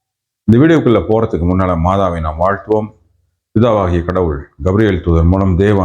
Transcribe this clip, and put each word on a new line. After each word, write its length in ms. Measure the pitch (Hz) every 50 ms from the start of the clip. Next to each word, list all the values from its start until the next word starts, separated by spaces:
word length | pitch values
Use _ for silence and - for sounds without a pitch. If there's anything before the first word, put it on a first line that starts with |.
| _ _ _ _ _ _ _ _ _ -
இந்த 80 | 110 120
வீடியோக்குள்ள 420 | 151 165 165 151 - 127 113 101
போறதுக்கு 460 | 85 - 110 110 110 107 - 82 82
முன்னால 260 | 87 92 92 95 92 90 82
மாதாவை 400 | 82 90 95 101 98 90 85 85
நாம் 220 | 80 80 76 78 87
வாழ்த்துவோம். 460 | 95 101 98 - 107 107 107 110 107 - _ _ _ _ _ _ _ _ _ _ _ _
பிதாவாகிய 460 | 107 113 120 110 104 95 90 90 87 82
கடவுள் 360 | - 95 92 90 80 73 67 - - _ _ 73
கபிரியேல் 400 | 92 92 107 113 104 95 85 -
தூதர் 260 | 87 82 82 82 85
மூலம் 260 | 92 95 98 98 92
தேவ 200 | 82 98 104 107 98